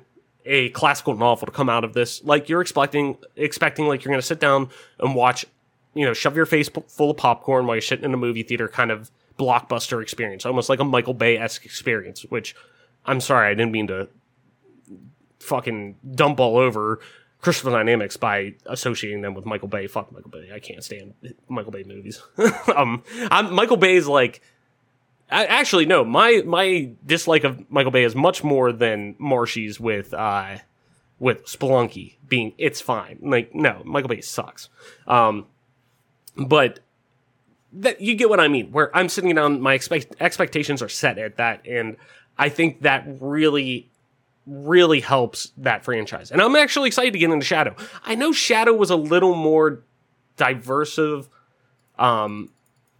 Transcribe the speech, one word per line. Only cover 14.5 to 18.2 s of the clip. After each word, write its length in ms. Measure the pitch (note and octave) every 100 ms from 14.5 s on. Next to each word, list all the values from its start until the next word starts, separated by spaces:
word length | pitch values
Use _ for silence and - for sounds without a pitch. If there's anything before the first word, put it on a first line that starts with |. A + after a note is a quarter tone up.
| _ _ _ - F#2+ - _ _ _
fucking 580 | - B2+ A#2+ G#2+ G2+ G2 C3+
dump 240 | C3 D3 C3
all 180 | B2 A#2+
over 440 | C3 G#2+ G#2+ A2+ - - _ _
Crystal 280 | - - C3
Dynamics 480 | A#2+ A2 A#2 G2+
by 380 | -